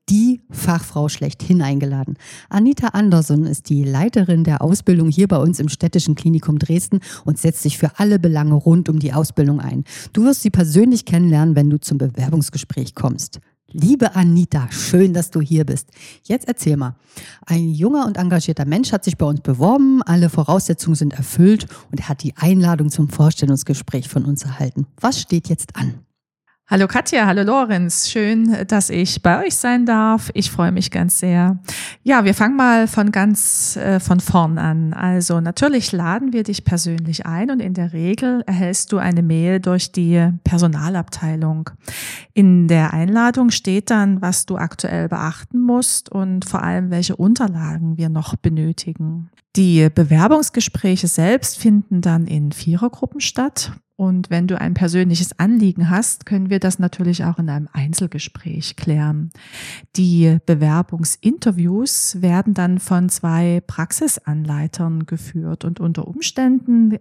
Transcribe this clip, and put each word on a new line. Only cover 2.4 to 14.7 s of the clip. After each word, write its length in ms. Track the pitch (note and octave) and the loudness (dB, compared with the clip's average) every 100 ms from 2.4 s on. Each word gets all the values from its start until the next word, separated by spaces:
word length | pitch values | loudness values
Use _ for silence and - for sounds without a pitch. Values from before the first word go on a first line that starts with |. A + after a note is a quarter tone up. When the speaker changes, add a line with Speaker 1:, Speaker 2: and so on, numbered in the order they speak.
| - | -4
Speaker 1:
Anita 400 | G3+ A#3+ C#4+ A#3+ | 2 2 2 -2
Andersson 560 | G3+ G#3 E3 D#3 D3 | 0 4 4 2 0
ist 240 | D#3 D3+ - | 0 -4 -2
die 160 | C#3+ | -2
Leiterin 600 | C3+ C3+ A3 A3+ F3+ E3 | 0 0 0 2 2 2
der 180 | D#3+ D3 | 2 0
Ausbildung 480 | D#3+ - - F3+ D#3+ | 0 0 2 2 2
hier 180 | D3+ G3 | 2 2
bei 80 | D#3 | 2
uns 240 | D#3+ E3+ | 2 0
im 80 | D3 | -4
Städtischen 460 | - E3+ F3 - | -2 -2 0 0
Klinikum 440 | D3 E3 D#3+ - D3+ | 0 0 0 0 -2
Dresden 420 | - E3+ - F#3+ - - C#3+ | 0 -2 0 -2 -4 -8 -4
und 120 | D3+ | -2
setzt 240 | E3 - | -2 -2
sich 140 | D3+ - | -4 -2
für 220 | D3 - | -2 0
alle 200 | G#3 G3+ | 0 2
Belange 360 | E3+ D3+ D3+ | 2 2 2
rund 340 | D3 E3 E3+ D#3+ | 2 4 4 2
um 120 | D#3 | -2
die 120 | C#3+ | 0
Ausbildung 480 | C#3 D#3+ - C#3+ D3 | -2 -2 0 0 0
ein. 240 | - C3+ - - - | -2 -6 -8 -12 -6
Du 100 | G#3 | 2
wirst 160 | B3 C4+ | 2 2
sie 100 | G#3+ | 0
persönlich 540 | F#3 D#3+ E3 A#3+ A#3 | 2 4 4 4 2
kennenlernen, 520 | - E3+ F3 D3+ D#3+ D3 | 2 2 4 4 4 4
wenn 120 | D3 | 2
du 100 | D3 | 0
zum 200 | - C#3+ | -2 -2
Bewerbungsgespräch 960 | C3+ A#2+ C3 D#3 - C3+ - - B2+ | -2 -2 -2 0 -2 -6 -8 -8 -10
kommst. 460 | - B2+ - - - - _ _ | -4 -4 -4 -10 -16 -20 _ _
Liebe 400 | D#3+ F3 C#4 A#3 F#3 | 0 2 4 2 2
Anita, 540 | F3 F3 E3+ D3+ B2 | 4 4 2 -2 -4